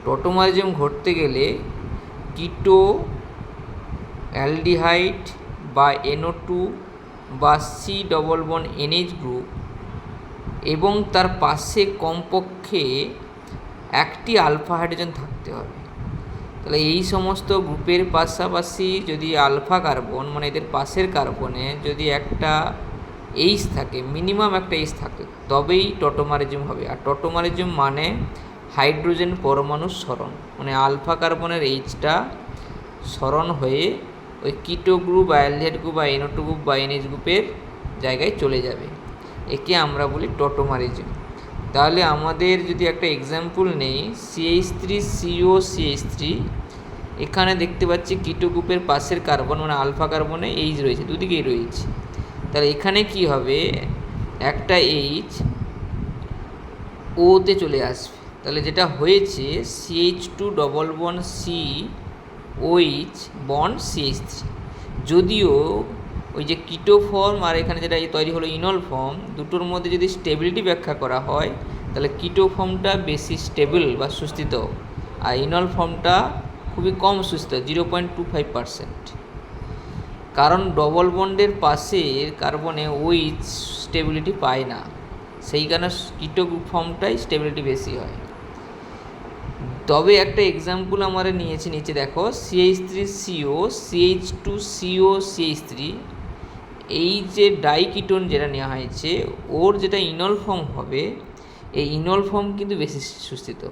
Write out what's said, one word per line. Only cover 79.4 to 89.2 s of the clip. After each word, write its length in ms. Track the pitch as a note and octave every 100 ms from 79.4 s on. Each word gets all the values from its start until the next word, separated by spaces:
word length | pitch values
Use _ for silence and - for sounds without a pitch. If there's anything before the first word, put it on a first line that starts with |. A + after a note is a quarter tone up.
| - - - - - - - - - -
কারণ 260 | C#3+ F3 F#3+ D#3
ডবল 280 | D3+ E3 F3+ F3+
বন্ডের 340 | F#3+ F#3+ G#3 G3
পাশের 640 | D#3+ D3 - G3 D3+ C3+ D3 D3+
কার্বনে 440 | C#3+ D3+ D#3+ D#3 D3+ C#3+ D#3
ওই 140 | E3+ D#3 D3+ - - - -
স্টেবিলিটি 520 | - E3 D#3 D#3 D#3+ G3
পায় 200 | C3+ C3 B2+
না, 80 | A2+ - - - - - - -
সেই 180 | D3 D3+
কারণে 200 | E3 F3 F3 - -
কিটো 240 | D#3 F#3 F3
গ্রুপ 140 | E3+ E3+
ফর্মটাই 420 | F3 E3 E3+ G3 A#3
স্টেবিলিটি 400 | - D3+ D3+ D3 C#3
বেশি 220 | C3 - B2
হয়। 160 | - - - - - - - - - - - -